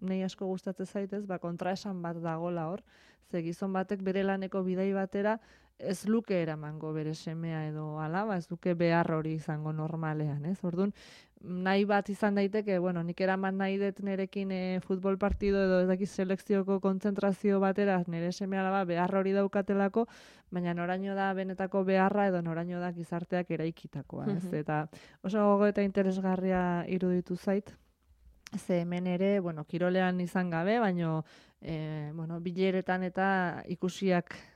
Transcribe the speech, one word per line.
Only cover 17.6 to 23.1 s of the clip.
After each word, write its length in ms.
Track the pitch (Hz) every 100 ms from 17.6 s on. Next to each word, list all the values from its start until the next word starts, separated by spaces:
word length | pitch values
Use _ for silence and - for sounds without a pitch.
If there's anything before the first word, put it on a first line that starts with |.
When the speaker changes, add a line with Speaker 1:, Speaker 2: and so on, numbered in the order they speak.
| 196 190 202 185 170
Speaker 1:
nere 240 | 165 175
seme 260 | 180 196 190
alaba 260 | 190 196 180
behar 300 | 170 180 196
hori 180 | 190 196
daukatelako, 720 | 196 202 196 196 196 226 233 - - - _
baina 220 | 180 175
noraino 420 | 175 175 185 196 196
da 180 | 196
benetako 500 | 190 190 185 190 196
beharra 440 | 190 190 190 202 202
edo 100 | 180
noraino 380 | 170 165 175 175
da 140 | 180
gizarteak 580 | 170 165